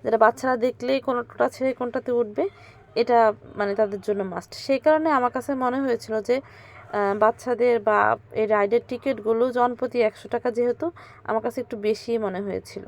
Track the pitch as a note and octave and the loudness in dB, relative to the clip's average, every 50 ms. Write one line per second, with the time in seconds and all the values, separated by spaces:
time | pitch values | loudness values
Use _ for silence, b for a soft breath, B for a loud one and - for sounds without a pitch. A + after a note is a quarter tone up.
0 | - - A3+ A3 A3+ A3 A3+ - - C4 B3+ A#3 A3+ B3+ - - B3 B3 C4+ C4+ | 0 0 4 6 4 4 4 2 -2 -2 0 0 0 -2 -2 -4 -2 -2 -2 0
1 | - C4+ B3 A#3+ A#3+ - - - A#3 B3+ - - C4 C4 B3 - B3 A#3+ A#3 B3+ | 0 -2 -4 -4 -6 -8 -2 -2 -2 -2 0 -2 -4 -4 -2 -2 -6 -4 -4 -6
2 | A#3+ B3+ A#3+ A#3+ A#3+ G#3 G#3 C4+ E4+ G4 B B B B B B B - - - | -4 -2 0 0 -2 -2 -2 -4 -4 -4 B B B B B B B -6 -2 -2
3 | A#3+ A#3+ A#3+ A#3 A3+ A3 G#3 - - - - - G#3 G3+ G3+ G#3 G#3+ G3+ G3+ G3 | 0 4 4 6 6 4 2 -2 -14 -16 -6 -6 -4 -2 0 0 0 0 -2 -6
4 | G3 - G#3 G3+ G3 F#3+ F3 F3+ - _ - - - - C4+ C4 - D#4 D#4 D#4 | -4 -4 -4 -2 -4 -6 -6 -10 -10 _ -16 -12 -2 -2 -2 2 4 4 4 4
5 | D#4+ D#4+ D4 B3+ B3 B3 - C4 B3 - C#4 C4 B3+ B3 B3 C4+ C#4 C4 A#3 A3+ | 4 2 2 2 0 0 -2 -4 -4 -4 -4 -2 -2 -2 0 -2 0 -2 -2 -4
6 | - - A3 A3 G#3 - B3 C4+ - - - - - - - - - - - G#3 | -4 -4 -4 -4 0 0 -2 -2 -2 -8 -20 -20 -20 -20 -20 -20 -14 -6 -4 -2
7 | G3+ G3 G3+ G#3 G#3+ A3 A3+ - - B3+ B3 A3 B3 B3 A#3+ A3+ G3+ G#3+ G#3 G3+ | 0 0 2 4 2 2 2 0 -4 -4 0 2 2 2 2 2 2 2 4 4
8 | G#3 G#3+ A3+ A3+ - - - - A3 G3+ G#3+ G#3 G3+ G#3 A3+ A#3+ A#3+ - B3+ A#3 | 4 4 2 0 -4 -8 -2 -2 0 2 2 2 2 2 2 0 0 -2 -10 -4
9 | - C4+ B3+ A3 G#3 G#3+ A3+ A3+ A#3+ C4 A#3 B3 B3 B3 A#3+ A#3 C4 B3 - A#3+ | -2 -2 -2 -2 -2 -2 0 2 0 0 2 2 0 0 0 -2 -6 -2 0 2
10 | A3 A3 - - - - - A#3 - B3 A3+ A#3 A#3+ B3 A#3+ - D#4 E4+ - B | 2 2 0 -4 -8 -6 -6 -2 -2 -2 0 0 0 0 0 -2 -4 -6 -6 B
11 | B B B B B - A3 A3+ A3 A#3+ A#3 C4 B3 - A#3+ G#3 G3+ G#3+ A3 - | B B B B B -4 -4 -2 -2 -4 -6 -6 -10 -8 -10 -4 -2 -2 -2 -2
12 | - - A#3 A3+ G#3+ G3 F#3 F3+ G3+ G3 F3+ F#3+ - - - - - | -2 -4 -4 -2 -2 -4 -4 -6 -6 -6 -6 -8 -8 -10 -16 -14 -14